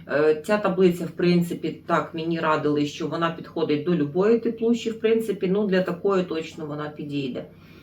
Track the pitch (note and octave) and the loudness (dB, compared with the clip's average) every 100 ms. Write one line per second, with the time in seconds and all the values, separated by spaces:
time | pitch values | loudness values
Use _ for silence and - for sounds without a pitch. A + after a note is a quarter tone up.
0 | - C#3 D#3 D3+ - G#3 - F3+ F#3 E3+ | -4 2 4 2 2 0 2 4 4 4
1 | E3+ - F3 F3 E3+ - D#3+ - - E3 | -4 0 2 4 2 -2 -6 -6 -2 0
2 | D3+ E3+ D#3+ E3 D#3+ D#3 D3 D3 D3 - | 0 -4 -2 0 0 2 2 2 0 -2
3 | D3+ D#3+ E3+ - - - D3 D3 F3+ E3+ | -6 -2 -2 -2 -8 -4 0 0 2 0
4 | C#3+ F3 G#3 A#3 A#3 A3+ A3+ A#3 A3 G#3+ | 0 2 4 4 2 -2 0 0 -2 -2
5 | A3 A3+ A3 F#3+ F#3 G3 G#3 F#3 F3+ E3+ | 2 2 0 -2 0 0 2 2 0 -2
6 | G3+ F#3+ F3 D#3+ D#3+ - D3+ D3 D3+ D3 | 0 0 0 -4 -8 -10 -10 -8 -8 -10
7 | D3+ C#3+ C3+ A#2+ - - - - | -8 -6 -4 -6 -10 -16 -20 -20